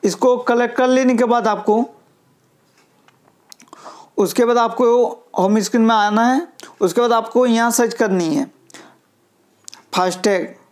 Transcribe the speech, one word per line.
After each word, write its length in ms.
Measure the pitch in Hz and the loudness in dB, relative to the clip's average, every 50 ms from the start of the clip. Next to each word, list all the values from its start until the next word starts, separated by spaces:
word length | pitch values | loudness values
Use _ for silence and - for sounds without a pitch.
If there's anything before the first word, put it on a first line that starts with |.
| - | -2
इसको 320 | 202 180 - - 254 247 | -4 -2 0 0 0 0
collect 400 | 240 247 - 240 240 240 240 240 | 0 0 -2 0 0 0 -2 0
कर 120 | - 254 254 | 0 0 2
लेने 260 | 254 254 262 254 254 | 2 2 2 2 2
के 100 | 220 254 | 2 2
बाद 220 | 233 240 240 214 220 | 2 2 0 2 0
आपको, 360 | 208 202 208 - 208 226 247 - - - _ _ _ _ _ _ _ _ _ _ _ _ _ _ _ _ _ _ _ _ _ _ _ _ _ _ _ _ _ _ - _ - _ - - - - - - - _ _ - | -2 -2 0 0 0 0 0 -4 -8 -20 _ _ _ _ _ _ _ _ _ _ _ _ _ _ _ _ _ _ _ _ _ _ _ _ _ _ _ _ _ _ -20 _ -20 _ -20 -20 -20 -20 -20 -20 -20 _ _ -2
उसके 260 | 208 180 - - 240 | -2 -2 0 0 2
बाद 140 | 233 240 240 | 2 2 2
आपको 480 | 233 226 233 - 247 233 240 247 240 - - - - _ - - | 0 0 0 0 0 2 2 2 2 0 -2 -10 -18 _ -4 -2
home 220 | 175 190 208 220 | 0 2 2 0
screen 240 | 196 - - 240 226 | -2 -2 0 2 2
में 100 | 220 226 | 2 2
आना 300 | 220 208 208 208 214 233 | 2 0 0 0 2 2
है। 220 | 240 254 269 339 - _ _ - - - _ | 2 0 0 -4 -6 _ _ -20 -20 -8 _
उसके 200 | 208 180 175 - | -2 -2 0 0
बाद 120 | 240 233 - | 0 2 2
आपको 340 | - - - - 240 254 | 0 -2 -2 0 0 2
यहाँ 240 | 247 233 226 226 233 | 2 2 0 0 0
search 240 | 226 - 240 226 - | 0 0 -2 -2 -2
करनी 400 | - 226 214 190 185 175 160 151 | -2 -2 0 0 -2 -2 -2 -2
है 160 | 143 139 - _ _ _ _ _ - - - _ _ _ _ _ _ _ _ _ _ _ _ _ _ _ - - - _ _ - | -4 -4 -6 _ _ _ _ _ -20 -20 -20 _ _ _ _ _ _ _ _ _ _ _ _ _ _ _ -20 -20 -20 _ _ -4
फास्टैग 600 | - 180 185 180 185 - 214 202 180 160 - - _ _ _ | -2 -2 -2 -4 -2 -2 -2 0 0 -4 -8 -12 _ _ _